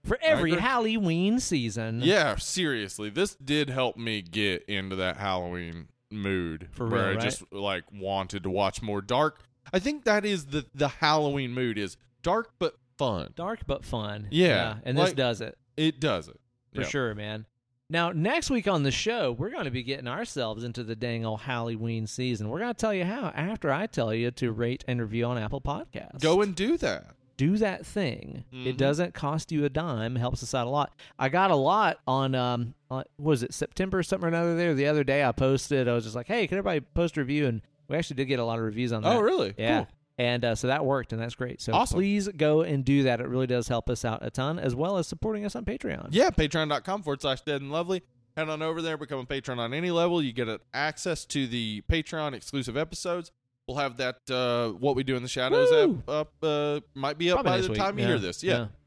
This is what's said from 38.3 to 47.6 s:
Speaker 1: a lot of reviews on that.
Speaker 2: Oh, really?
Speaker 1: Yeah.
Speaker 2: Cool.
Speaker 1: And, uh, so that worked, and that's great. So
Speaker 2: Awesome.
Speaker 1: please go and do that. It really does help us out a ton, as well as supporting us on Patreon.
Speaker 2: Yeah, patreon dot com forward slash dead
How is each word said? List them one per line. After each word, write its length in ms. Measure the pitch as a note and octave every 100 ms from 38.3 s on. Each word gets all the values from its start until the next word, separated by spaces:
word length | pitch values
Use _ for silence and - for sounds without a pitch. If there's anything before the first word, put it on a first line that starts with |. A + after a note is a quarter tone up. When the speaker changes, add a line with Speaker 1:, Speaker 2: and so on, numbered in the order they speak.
| C3
Speaker 1:
a 60 | A#2
lot 140 | A2+
of 40 | A2
reviews 280 | G#2+ B2
on 80 | A2+
that. 140 | C3+ A#3
Speaker 2:
Oh, 20 |
really? 320 | G#3 F#4 G2 G#2
Speaker 1:
Yeah. 220 | A2+ A2+
Speaker 2:
Cool. 80 | A2 - _ -
Speaker 1:
And, 280 | A#2+ A#2+ A#2+
uh, 80 | A2
so 120 | B2+
that 180 | C#3+ C#3
worked, 280 | C3+ A2+
and 80 | A2+
that's 120 | A#2
great. 280 | - B2 B2
So 120 | -
Speaker 2:
Awesome. 220 | D#3 C4+ F3
Speaker 1:
please 300 | G3 G#3 G3
go 340 | E3+ D3+ D3+
and 240 | E3+ C#3+ C3
do 180 | C#3
that. 160 | C3 A#2
It 60 | C3
really 200 | B2+ B2+
does 220 | B2 A2+
help 200 | A#2 -
us 160 | A#2+ A#2
out 140 | A2
a 60 | -
ton, 300 | - C3+ E3+
as 160 | C3 A#2+
well 220 | E3 G3
as 100 | E3
supporting 380 | E3 A3 G#3+ G#3
us 100 | A#3+
on 100 | G3+
Patreon. 440 | B3+ A#3+ C#2+ -
Speaker 2:
Yeah, 180 | F3 E4+
patreon 400 | - D#3 E3 D#3
dot 140 | C#3
com 180 | - G3+
forward 200 | D#3 C#3
slash 200 | C#3+ C3
dead 200 | - C#3